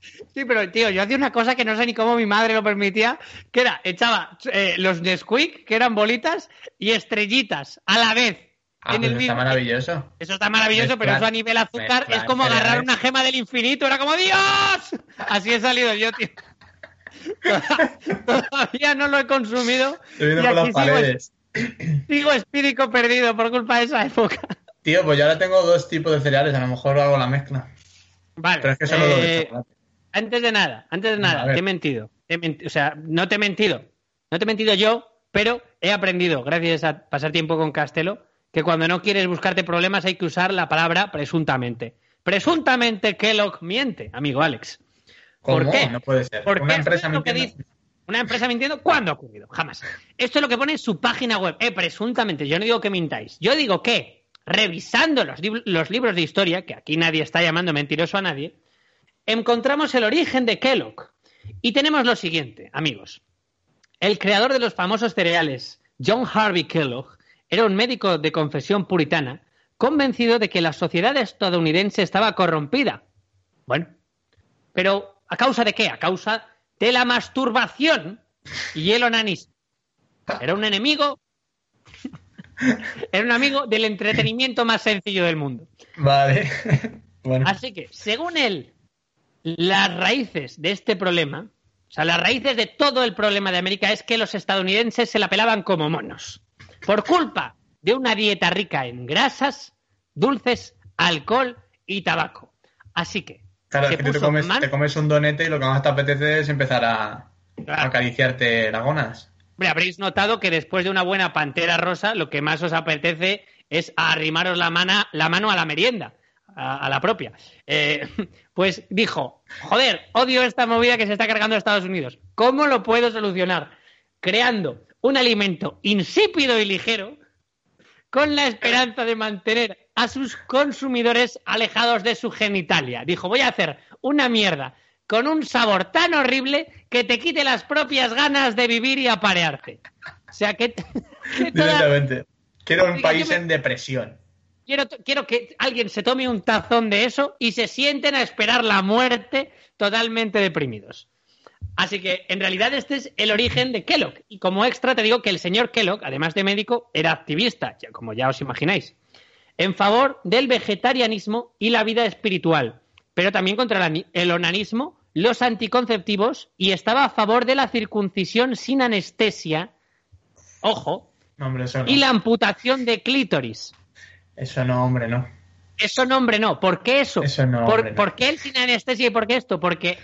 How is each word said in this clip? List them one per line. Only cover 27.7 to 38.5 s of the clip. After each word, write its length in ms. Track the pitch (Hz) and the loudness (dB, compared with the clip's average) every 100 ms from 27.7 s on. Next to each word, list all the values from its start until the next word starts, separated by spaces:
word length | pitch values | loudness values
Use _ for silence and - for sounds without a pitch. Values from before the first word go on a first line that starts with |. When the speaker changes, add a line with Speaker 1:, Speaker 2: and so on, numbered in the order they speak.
| - _ _ _ _ _ - | -16 _ _ _ _ _ -4
Speaker 1:
Vale, 260 | 170 165 | -2 2
Speaker 2:
Pero 120 | 135 | 0
es 60 | 139 | 0
que 80 | 151 | 0
solo 200 | 160 151 | 4 4
lo 100 | 139 | 4
de 200 | 170 165 | 4 2
Speaker 1:
eh, 40 | 160 | -2
Speaker 2:
chocolate. 240 | 117 - _ _ _ _ | -8 -12 _ _ _ _
Speaker 1:
antes 280 | 196 220 240 | -6 -2 0
de 100 | 240 | 2
nada, 360 | 214 165 110 - | 2 0 -2 -8
antes 220 | 170 220 | -4 -2
de 60 | 214 | 0
Speaker 2:
Venga, 100 | 190 | 2
Speaker 1:
nada, 140 | 151 | 2
Speaker 2:
a 40 | 127 | 0
ver. 80 | 135 | 0
Speaker 1:
te 40 | |
he 40 | |
mentido. 480 | 190 180 151 123 107 _ - | 0 -2 -2 -4 -8 _ -8
Te 80 | 170 | -4
he 20 | |
menti-, 280 | 170 151 165 | -4 -6 -4
o 40 | |
sea, 240 | 156 143 151 | 0 0 -2
no 320 | 160 165 185 | -2 -2 0
te 80 | 208 | 0
he 40 | |
mentido. 440 | 208 190 214 127 - _ _ _ _ | 0 0 0 0 -8 _ _ _ _
No 60 | 170 | -4
te 40 | |
he 40 | 208 | -2
mentido 260 | 208 220 196 | 0 2 4
yo, 320 | 214 233 - _ _ | 2 2 -4 _ _
pero 300 | 202 214 240 - _ | -2 0 -2 -8 _
he 100 | 175 | -2
aprendido, 520 | 202 190 180 180 147 | 0 0 0 0 0
gracias 400 | 120 165 170 160 | 0 -2 0 0
a 260 | 156 151 _ | -2 -4 _
pasar 220 | 143 156 | -6 -2
tiempo 260 | 160 156 165 | -2 -2 -2
con 140 | 156 | -2
Castelo, 540 | 143 147 - 170 214 _ _ _ | -2 -4 -2 -4 -6 _ _ _